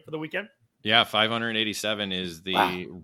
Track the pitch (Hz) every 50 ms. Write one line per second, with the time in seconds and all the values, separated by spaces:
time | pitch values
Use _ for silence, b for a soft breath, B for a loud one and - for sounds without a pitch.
0 | - - 156 156 156 156 - 180 208 220 _ _ _ _ _ _ - 107 110 120
1 | 113 - - 107 110 110 117 117 117 117 110 110 110 107 98 - - 104 110 104
2 | 104 98 95 90 92 90 82 80 90 95 95 104 98 87 90 90 90 - 85 90